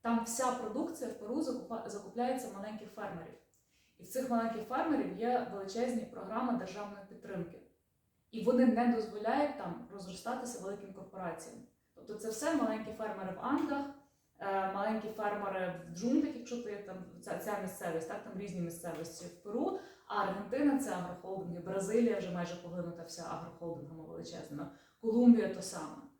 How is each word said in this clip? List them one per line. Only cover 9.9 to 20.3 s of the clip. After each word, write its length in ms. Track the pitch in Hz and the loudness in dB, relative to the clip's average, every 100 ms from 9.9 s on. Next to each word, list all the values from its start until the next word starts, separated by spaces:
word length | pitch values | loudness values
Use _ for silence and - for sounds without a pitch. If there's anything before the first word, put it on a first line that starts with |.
розростатися 720 | 202 185 180 233 247 240 190 | -12 -10 -8 -4 -4 -4 -6
великим 280 | 190 202 196 | -6 -8 -10
корпораціям. 680 | 185 190 190 175 160 123 - - _ _ | -14 -12 -6 -6 -6 -10 -14 -18 _ _
Тобто 200 | - - | -20 -10
це 160 | 214 226 | -6 -4
все 240 | 214 302 320 | 0 2 4
маленькі 360 | 226 220 - | 4 2 -4
фермери 400 | - 220 196 190 180 | -4 -4 -4 -6 -4
в 80 | 247 | 0
Андах, 400 | 311 311 277 277 - - _ _ _ | 2 2 0 -2 -8 -20 _ _ _
е, 320 | 196 190 190 | -2 0 0
маленькі 340 | 196 214 220 214 | 2 2 0 -2
фермери 680 | - 208 208 196 190 180 170 165 | -2 -2 0 -2 0 -2 -4 -8
в 40 | 170 | -2
джунглях, 380 | 233 302 285 240 | 4 4 4 -2
якщо 260 | - 240 | -6 -6
ти 220 | 220 202 196 | -6 -8 -8
там, 100 | 185 - - | -12 -12 -14
ця, 160 | - 180 | -6 -4
ця 200 | 214 202 | -2 -2
місцевість, 460 | 190 - 175 160 160 | -4 -4 -4 -2 -4
так, 160 | 202 | -6
там 80 | 226 190 | -8 -8
різні 200 | 202 175 | -6 -4
місцевості 640 | 170 - 175 156 165 - 175 | -4 -4 -6 -6 -8 -10 -12
в 160 | - | -12
Перу, 360 | 208 233 359 381 - - - | -4 0 0 0 -8 -20 -4
а 80 | 208 | 0
Аргентина — 560 | 196 | 0